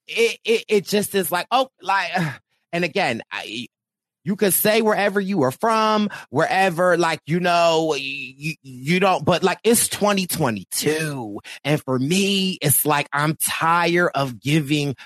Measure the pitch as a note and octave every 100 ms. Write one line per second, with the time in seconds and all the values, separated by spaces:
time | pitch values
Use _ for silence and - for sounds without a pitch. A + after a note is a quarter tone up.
0 | - E3+ A3+ G3 - A3 - G#3 - G#3
1 | G3 G3 F3 F3+ - B3 C4 _ F3+ F#3+
2 | E3+ F3 D#3+ A#2+ _ _ - E3+ F3 F#3+
3 | D#3+ A2+ - G2+ F2 A2 A#2+ _ _ _
4 | _ _ D3 G3+ G3+ - G#3+ A3 A3 F3+
5 | G3+ G3+ F#3+ G3 C3 - A3+ A3 G#3+ G#3+
6 | G#3 - - C3+ D#3+ F#3 F#3+ E3 F3+ E3+
7 | E3+ D#3+ - E3+ F3+ E3+ E3+ D#3+ D#3+ C#3
8 | C3+ C#3 C3 C3+ D3+ D3+ C3+ B2+ C3+ F3+
9 | F#3+ E3 D3+ E3+ F3+ F3+ G#3+ A#3 - -
10 | G3+ G3 F3+ - C#3 G#2 F2 - D3 D#3
11 | D#3 C#3 A2+ G2+ - - C#3+ D3 - B2+
12 | C3+ F#3 G3 G3 F#3+ F3+ D3 - D3 D3
13 | C#3+ C#3+ D3+ D#3 - - D#3+ E3+ E3+ F3
14 | F3 C3+ C#3 A#2 C3+ D#3+ C#3 D3+ C#3+ B2+